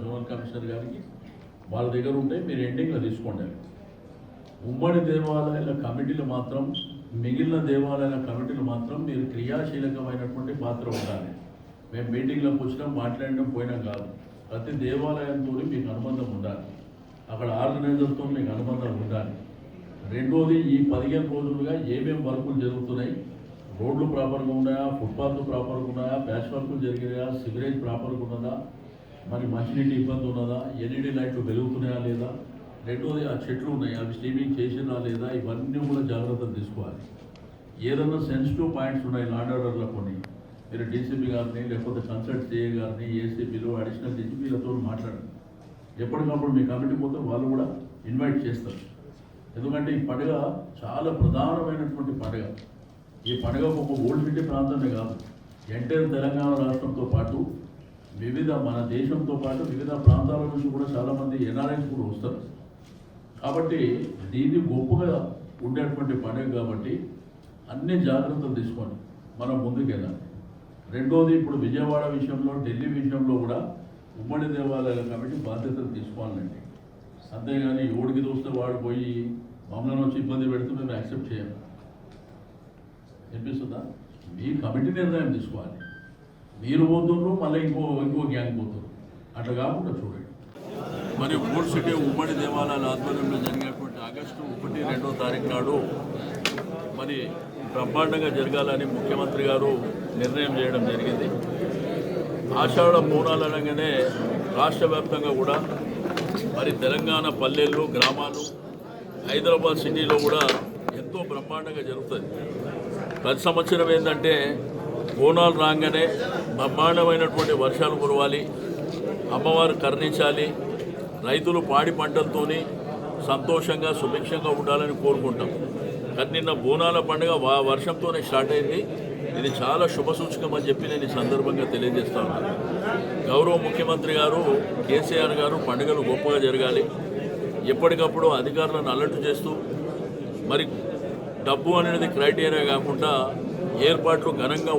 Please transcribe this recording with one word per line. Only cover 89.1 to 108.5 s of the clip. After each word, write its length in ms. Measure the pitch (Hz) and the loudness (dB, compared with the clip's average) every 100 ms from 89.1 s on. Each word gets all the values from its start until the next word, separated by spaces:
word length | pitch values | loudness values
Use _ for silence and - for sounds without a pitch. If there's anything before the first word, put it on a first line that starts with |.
| - - 117 | -20 -18 -10
అట్లా 160 | 117 123 | -4 -2
కాకుండా 320 | 135 156 185 - | 0 -2 -2 -4
చూడండి. 300 | 101 92 - - - - - - - - - - | -6 -8 -12 -16 -18 -18 -12 -10 -8 -8 -6 -2
మరి 140 | 135 151 120 | 0 0 0
ఓల్డ్ 240 | 143 165 | 0 2
సిటీ 180 | 139 165 165 139 | 2 2 2 2
ఉమ్మడి 280 | 147 156 147 | 2 0 0
దేవాలయాల 420 | 143 143 143 139 135 | 0 0 0 0 0
ఆధ్వర్యంలో 460 | 127 139 139 135 135 127 | -2 -2 0 0 0 -2
జరిగినటువంటి 520 | 127 135 135 139 113 117 | -2 -4 -6 -10 -10 -10
ఆగస్టు 340 | 131 147 - 143 | -10 -12 -10 -10
ఒకటి, 240 | 123 139 151 135 | -8 -6 -4 -2
రెండో 200 | 127 139 131 | -2 -4 -2
తారీఖు 260 | 123 - 139 | -2 -2 -2
నాడు 220 | 123 127 143 - - - - - - - - - - - 123 | 0 2 0 0 -4 -6 -6 -6 -6 -6 -6 -6 -8 -8 -6
మరి 180 | 135 139 123 - - - - | -4 -4 -4 -8 -10 -10 -6
బ్రహ్మాండంగా 560 | 127 123 147 160 156 156 135 | -2 0 2 2 2 2 2
జరగాలని 480 | 135 143 139 135 135 123 | 2 2 2 2 0 0
ముఖ్యమంత్రి 480 | - 147 - 135 139 | 0 0 0 2 2
గారు 200 | 135 139 127 113 107 - 117 | 4 4 2 0 -4 -4 0
నిర్ణయం 300 | 123 143 143 131 | 0 2 0 2
చేయడం 240 | 127 127 117 | 2 4 2
జరిగింది. 380 | 117 120 120 - - - - - - - 170 - - - - - 139 | 2 2 2 0 -2 -2 -2 -2 -2 -2 -2 -2 -2 -2 -4 -2 2
ఆషాఢ 340 | 151 - 170 170 151 | 4 6 8 8 6
బోనాలు 340 | 147 165 160 156 | 4 4 2 2
అనగానే 420 | 156 147 147 156 135 - - - - - 127 | 0 0 0 0 2 2 0 -2 -2 -2 2
రాష్ట్ర 280 | 151 - 165 | 2 4 2
వ్యాప్తంగా 380 | 156 - 151 147 131 | 2 0 0 0 2
కూడా 180 | 131 147 - - - - - - - - - - | 2 2 0 -4 -4 -4 -2 -2 -2 -2 -2 0
మరి 140 | 139 135 | 0 2
తెలంగాణ 440 | 127 147 160 156 156 135 | 2 2 2 2 2 0
పల్లెల్లో, 440 | 135 143 147 147 151 | 2 4 4 4 2
గ్రామాలు, 480 | 123 139 135 147 - - | 0 -2 -2 -4 -6 -10